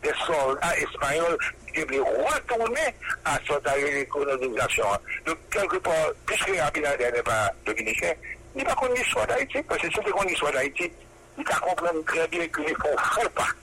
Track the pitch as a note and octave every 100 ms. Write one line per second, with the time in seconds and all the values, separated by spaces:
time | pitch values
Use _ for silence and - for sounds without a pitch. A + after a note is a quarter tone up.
0 | D3 D3 - D#3+ C3+ C3+ E3 F3 - -
1 | C#3 D3+ E3+ E3 - - - - D#3 C3+
2 | C3 - G#3+ D4 - A#3+ A3+ B3 D#4 -
3 | - - E3 C#3+ - C#3+ C#3+ C#3 C#3+ C#3
4 | C3+ D3 C#3 C3+ C3 A#2 B2 - G#2+ G2+
5 | - - - E3 - G#3+ G3 F3+ - D#3+
6 | D#3 - - G#3 - F#3 D3+ D#3 D3 C#3
7 | A#2+ A#2+ A#2 A2 G#2 - - - - -
8 | E3+ D#3+ - - - C4+ C#4 C#4 B3+ B3
9 | A3+ B3 G#3+ B3+ C#4 C4 - - - -
10 | G#3 F#3+ G3 D#3+ D3+ C3+ C#3 C#3 F3 -
11 | - - - - - - - - E3+ D#3+
12 | D#3 E3 E3 E3+ E3 D#3+ D3+ D3+ D3+ C#3
13 | - - A3 - - -